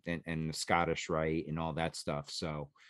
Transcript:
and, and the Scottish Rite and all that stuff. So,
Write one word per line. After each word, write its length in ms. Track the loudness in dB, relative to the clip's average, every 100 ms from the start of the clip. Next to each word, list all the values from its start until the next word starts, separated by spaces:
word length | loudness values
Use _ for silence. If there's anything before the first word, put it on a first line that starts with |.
| -4
and, 160 | -4 -2
and 220 | -2 -2
the 60 |
Scottish 540 | -2 4 4 4 2 0
Rite 400 | 2 2 2 0
and 100 | -2
all 140 | -2
that 240 | 0 -2 -2
stuff. 340 | -4 -4 -4
So, 400 | -6 -4 -4 -8 -14 -20